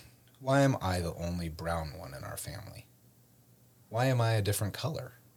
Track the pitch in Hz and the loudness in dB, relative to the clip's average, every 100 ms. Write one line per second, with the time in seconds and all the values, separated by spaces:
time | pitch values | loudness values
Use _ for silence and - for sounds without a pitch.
0 | - - _ - 131 139 139 131 92 90 | -6 -20 _ -8 2 6 6 4 0 0
1 | 85 80 85 87 85 78 82 82 78 69 | -2 -2 -4 -4 -4 -4 -2 -2 -4 -8
2 | - - - - - 101 98 - - _ | -12 -10 -10 -8 -8 -10 -12 -16 -20 _
3 | - - _ _ - _ _ _ - 113 | -20 -20 _ _ -20 _ _ _ -6 0
4 | 131 123 113 110 98 101 101 - - - | 4 4 4 4 4 2 0 -2 -4 -4
5 | - - - | -8 -14 -20